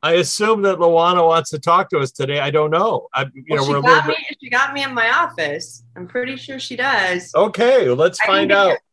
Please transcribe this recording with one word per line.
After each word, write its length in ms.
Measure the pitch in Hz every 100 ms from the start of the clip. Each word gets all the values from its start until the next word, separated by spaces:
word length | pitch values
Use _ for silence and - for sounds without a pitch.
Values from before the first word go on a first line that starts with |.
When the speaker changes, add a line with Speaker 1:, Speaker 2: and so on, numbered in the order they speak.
Speaker 1:
I 120 | 151
assume 480 | 170 160 - 208 220
that 160 | 196 185
Luana 460 | 170 165 170 180 165
wants 240 | 165 156
to 80 | 151
talk 280 | 165 175 190
to 80 | 165
us 100 | 135
today. 300 | - 135 143
I 100 | 139
don't 200 | 151 151
know. 360 | 160 214 151 -
I, 120 | 131 139
you 100 | 135 135
Speaker 2:
Well, 80 | 151
Speaker 1:
know, 40 | 139
Speaker 2:
she 40 |
Speaker 1:
we're 60 | 143
a 40 |
Speaker 2:
got 60 | 247
Speaker 1:
little 120 | - -
bit 80 | - -
Speaker 2:
me, 60 | -
she 80 | 254
got 220 | 247 277
me 80 | 277
in 100 | 277
my 160 | 254 226
office. 760 | 269 339 - 151 147 - - _ -
I'm 120 | 180
pretty 280 | 247 247 262
sure 220 | - 269
she 160 | -
does. 560 | 240 262 240 185 180 180
Speaker 1:
Okay, 520 | 151 208 190 240 262 151
well, 100 | 123
let's 220 | 165 185
Speaker 2:
I 40 | -
Speaker 1:
find 240 | 190 196
Speaker 2:
think 80 | 196 190
Speaker 1:
out. 60 | 165 _